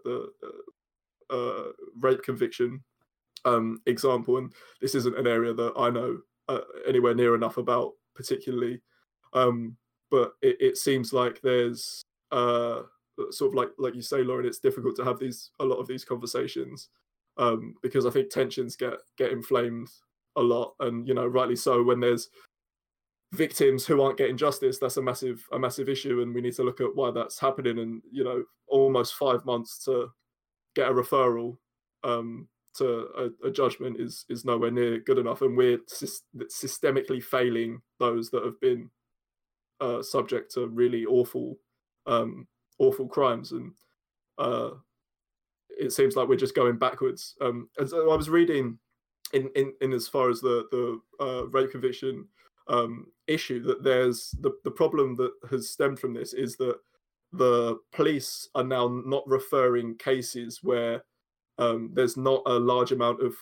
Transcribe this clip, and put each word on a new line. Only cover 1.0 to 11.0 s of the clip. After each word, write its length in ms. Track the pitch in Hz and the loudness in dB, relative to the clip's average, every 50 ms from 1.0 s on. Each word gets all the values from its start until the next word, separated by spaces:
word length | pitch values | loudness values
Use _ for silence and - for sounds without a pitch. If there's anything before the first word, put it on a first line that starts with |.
| _ _ _ _ _ - | _ _ _ _ _ -6
uh, 40 | 131 | -4
uh, 280 | 123 120 117 101 - - - - - - - - 117 | -4 -2 -4 -6 -6 -8 -10 -12 -16 -18 -20 -6 0
rape 240 | 123 131 131 131 - | 2 2 2 2 0
conviction, 600 | - 123 113 120 117 - - 123 123 131 135 - _ _ _ _ _ _ _ _ _ - - - | -4 -4 -2 -2 -2 0 0 -2 -2 -4 -6 -16 _ _ _ _ _ _ _ _ _ -12 -4 0
um, 360 | 127 120 117 113 113 113 - - | 2 2 2 2 0 -4 -4 -2
example, 520 | 127 123 117 - 135 127 120 117 131 127 127 | -2 0 2 2 2 2 2 2 0 0 0
and 140 | 127 123 - - - - - - | 0 -4 -10 -18 -20 -20 -12 -8
this 140 | - 131 - | -4 -2 -2
isn't 220 | 135 120 123 - - | 0 0 0 0 0
an 100 | 123 120 | 0 2
area 260 | 117 113 117 117 113 | 2 2 0 0 0
that 200 | 120 117 117 - - | -2 -2 -2 0 0
I 120 | 120 120 | 0 0
know, 300 | 120 117 123 123 - - - _ _ _ _ - | 0 0 -2 -4 -4 -6 -10 _ _ _ _ -6
uh, 100 | 131 113 - - - - - 131 | -4 -4 -6 -8 -12 -6 -2 0
anywhere 260 | 131 123 120 120 117 | 2 4 4 4 4
near 220 | 120 123 120 117 | 6 6 6 6
enough 220 | 113 117 110 - 127 | 4 2 0 -2 -2
about 340 | 113 123 123 123 127 131 - _ _ _ _ | -2 0 0 0 0 -2 -6 _ _ _ _
particularly, 640 | - 123 - 139 135 - 131 127 120 120 120 127 120 _ _ _ _ _ _ _ _ _ _ - | -12 -6 -4 -4 -4 -4 -4 -4 -2 -2 -4 -4 -6 _ _ _ _ _ _ _ _ _ _ 0
um, 440 | 127 127 123 120 117 117 113 120 - _ _ _ _ _ - | 2 4 4 2 0 -4 -8 -10 -16 _ _ _ _ _ 0
but 220 | 143 127 120 - - _ | 2 2 2 2 0 _
it, 160 | 135 131 123 - | 2 2 4 4
it 180 | 135 131 135 - | 4 2 2 2
seems 360 | - 139 135 131 | 2 2 2 2